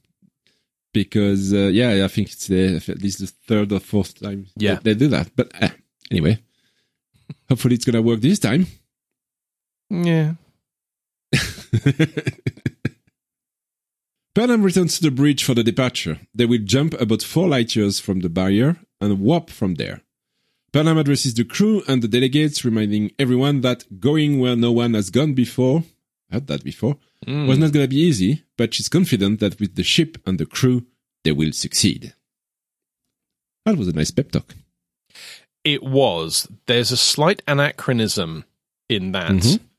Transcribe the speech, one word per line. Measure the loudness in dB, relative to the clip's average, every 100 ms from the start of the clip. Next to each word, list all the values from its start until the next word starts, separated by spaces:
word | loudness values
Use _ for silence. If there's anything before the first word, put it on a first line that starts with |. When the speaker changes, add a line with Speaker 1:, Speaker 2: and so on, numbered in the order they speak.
| _ _ _ _ _ _ _ _ _
Speaker 1:
Because, | -4 -2 0 0 0 0
uh, | 2 2
yeah, | 2 2 2
I | 0
think | -2 -6
it's | -6 -2
the, | 0 2 0
at | -6 -6
least | -6 -6
the | -12
third | -12 -2 0 0
or | -2
fourth | -2 -2 -2 -6
time | -12 -12 -12 -4
Speaker 2:
Yeah. | -2 0
Speaker 1:
that |
they | 0
do | 2 2
that. | 0 -2 -4
But, | -4 -2
uh, | -4 -4 _ _ -4
anyway, | 0 2 0 _ _ _ _ _ _ _ _ -20 -12 -4
hopefully | 0 2 0
it's | 0
gonna | 0
work | 2 2
this | 0 0
time. | 0 0 -2 -6 _ _ _ _ _ _ _ _ _ _ -8
Speaker 2:
Yeah. | -2 0 2 0 -4 _ _ _ _ _ _ _ _ -4
Speaker 1:
<laughs> | -2 -2 -10 -4 0 0 0 0 -2 -8 -6 -8 -6 -10 -10 -14 _ _ _ _ _ _ _ _ _ _ _ _ _ _
Burnham | -2 2 2
returns | 2 2 0 0
to |
the | 0
bridge | 2 2 2
for | 0
the | 2
departure. | 2 0 -2 -2 -6 -8 -8
They | 0 2
will | 2
jump | 2 0 0 0
about | 0 -2
four | -2 0 0
light | 0 0 0
years | 0 -2
from | -4 -4
the | -2
barrier | -2 2 2 2 0 _ -6
and | -2 0
warp | 2 0 -2
from | -6 -4 -4
there. | -6 -10 _ _ _ _ _ _ _
Burnham | 0 2 2
addresses | 2 0 0
the | -2
crew | -2 0 2 0 0
and | -2
the | 0
delegates, | 0 2 0 0 -2
reminding | -2 0 0 0 -2 -2
everyone | 0 2 2 2
that | 0 -2 -8 -2
going | 0 2 2 2
where | 0 2
no | 2
one | 2 2
has | 0 0
gone | 0 0
before, | 0 0 2 2 2 -2 _ _ _ -8
heard | -8 -6
that | -8
before, | -8 -4 -4 -4 _ -18 -8
Speaker 2:
Mm. | -4 2
Speaker 1:
was | 4
not | 4
gonna | 2 2
be | 2
easy, | 2 4 2 0 _ -4
but | -4
she's | -2 -2
confident | 0 2 2 0 0
that | -2 -2
with | -6 -4
the |
ship | -2 0 0 -2 -6
and | -4
the | -4
crew, | 0 2 2 -2 _ _ _
they | -2
will | 0 0
succeed. | -2 -6 0 0 0 -10 _ _ _ _ _ _ _ _ _ _ _ _ _ _ _ -2
That | 0
was | 0
a |
nice | -2 -2
pep | -2 -2
talk. | -4 -6 -20 _ _ _ _ _ -20 -20 -20 _ _
Speaker 2:
It | -2 -2
was. | 0 2 2 0 -4 -6 -6 -12 -2
There's | 0 0
a | 0
slight | 0 0 0 0 -2
anachronism | 0 0 -2 -4 -2 -2 -2 -6 -8 -16 _ _ _ -6
in | -4 -4
that. | -4 0
Speaker 1:
Mm-hmm. | 2 2 0 -4